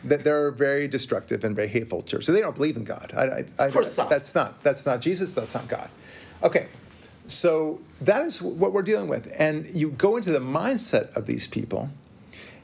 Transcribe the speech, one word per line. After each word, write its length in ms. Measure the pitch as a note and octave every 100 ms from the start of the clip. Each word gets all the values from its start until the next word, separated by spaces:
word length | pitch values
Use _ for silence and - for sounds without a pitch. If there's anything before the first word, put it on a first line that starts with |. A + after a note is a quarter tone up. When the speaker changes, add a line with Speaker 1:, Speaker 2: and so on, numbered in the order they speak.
Speaker 1:
they, 140 | C3 C#3+
they're 340 | D3+ D3+ D3
very 380 | A#2+ C#3 C#3+ C#3+
destructive 560 | C3+ - G2+ - G#2+
and 100 | G#2+
very 140 | G#2 G#2+
hateful 320 | A#2 A#2 F2
church. 240 | - -
So 80 | -
they 80 | F#3+
don't 160 | G#3+ D3+
believe 220 | D3+ -
in 60 |
God. 280 | G#2 - -
I, 80 | -
I, 220 | C3 - - -
I, 80 | C#3
Speaker 2:
Of 60 |
course 240 | C3+ - -
not. 100 | -
Speaker 1:
That's 260 | C#3+ -
not, 280 | E3+ A2 -
that's 240 | C#3+ C#3 C#3+
not 160 | B2
Jesus. 320 | D#3 F#3 F#3+
That's 200 | - A2+
not 140 | B2+ A#2
God. 220 | - - - - - - -
Okay, 260 | E3+ E3 - - - - - - -
so 540 | - F3 D#3+ D#3 D#3 - -
that 240 | C#3+ G#3+
is 160 | E4+ -
what 320 | F3+ E3 G3
we're 100 | G3
dealing 260 | F#3 G#3 F#3+
with. 220 | A#2+ - -
And 280 | D#3 D#3 -
you 160 | E3+ D3+
go 260 | B2+ G3 A#3+
into 160 | F#3
the 60 | D3
mindset 760 | B2+ D3 G#3+ B3+ - A#2 -
of 120 | - G2+
these 200 | A#2+ -
people, 440 | A2+ - - C#3+ - - - - - - -